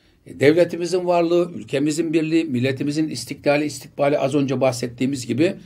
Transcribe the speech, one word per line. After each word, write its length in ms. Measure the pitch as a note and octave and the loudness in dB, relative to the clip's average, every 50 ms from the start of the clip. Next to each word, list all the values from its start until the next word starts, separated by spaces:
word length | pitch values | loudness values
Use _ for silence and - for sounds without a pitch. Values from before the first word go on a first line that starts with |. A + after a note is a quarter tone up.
| _ _ _ _ _ | _ _ _ _ _
e, 140 | - - - | -18 -2 4
devletimizin 640 | C3 D3+ D#3+ F3 E3+ E3+ F3 E3+ F3 E3+ F3 F#3 F3+ | 4 6 6 6 4 2 0 -4 -4 -2 -2 -2 0
varlığı, 440 | F3 F3 F3 E3+ E3 F3 F3 F3 F3 F3 | 2 2 2 2 4 2 2 2 0 -4
ülkemizin 580 | G#2+ - - - C3+ C#3+ D3+ D3 D#3 E3 E3 | -10 -8 -6 -2 -2 0 0 0 -2 -2 0
birliği, 320 | D#3 E3 D#3+ D#3+ D#3+ E3 E3 | 0 0 0 2 2 0 0
milletimizin 640 | D#3+ B2+ A#2+ A#2+ C3+ C3+ B2 D3 C#3+ C#3+ D#3 D#3+ D3+ | 0 -2 0 0 0 -2 -2 -4 -2 -2 -2 -2 -4
istiklali, 560 | - B2 - - D3+ - - D3 C#3+ D3 D3+ | -4 -8 -10 -12 -12 -4 0 2 2 2 0
istikbali 540 | D3+ - - - - - - C#3+ C#3+ D3 - | -2 -6 -10 -14 -12 -4 -2 0 0 2 0
az 160 | - C3+ B2+ | 0 0 0
önce 260 | D3 C#3+ C3 C3+ B2+ | 0 0 0 0 0
bahsettiğimiz 680 | C3+ C3 B2+ - - B2+ A#2+ - C3 C3 C#3+ C3 A#2 | 2 0 0 -2 -4 -8 -4 -4 -2 -2 -2 -4 -4
gibi 280 | A2 A#2+ B2 D#3+ F#3 G#3 - - | -4 0 0 0 0 0 -4 -12